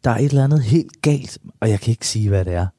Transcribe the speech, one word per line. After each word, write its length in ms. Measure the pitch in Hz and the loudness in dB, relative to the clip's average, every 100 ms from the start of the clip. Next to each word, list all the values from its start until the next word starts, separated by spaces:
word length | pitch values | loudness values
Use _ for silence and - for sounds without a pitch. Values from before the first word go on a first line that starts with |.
der 60 | 131 | 0
er 60 | 110 | 0
et 80 | 139 | 2
eller 180 | 139 | 2
andet 180 | 139 151 | 2 2
helt 380 | 110 160 - - | 2 0 0 -4
galt, 360 | 151 143 135 - - _ | -2 -2 -4 -16 -20 _
og 100 | 110 | 0
jeg 100 | 101 | 0
kan 120 | - | -2
ikke 160 | 113 - | -4 -4
sige, 220 | 110 104 | -2 0
hvad 160 | 98 90 | 0 0
det 80 | |
er. 140 | 87 92 | -2 -4